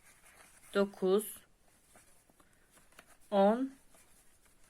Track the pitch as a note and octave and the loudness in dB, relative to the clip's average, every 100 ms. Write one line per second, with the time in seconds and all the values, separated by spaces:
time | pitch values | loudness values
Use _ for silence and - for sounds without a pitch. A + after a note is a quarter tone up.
0 | - - - - - - - G3+ G3+ - | -20 -20 -20 -20 -20 -20 -8 -4 -4 -4
1 | F#3 G3 A3 - - _ _ _ _ - | -2 -2 -2 -12 -20 _ _ _ _ -20
2 | - _ _ _ _ _ _ _ - - | -20 _ _ _ _ _ _ _ -20 -20
3 | - - - G3+ G3 A3+ C4+ - - - | -20 -20 -4 2 4 2 -4 -10 -20 -20
4 | - _ _ _ _ _ - | -20 _ _ _ _ _ -8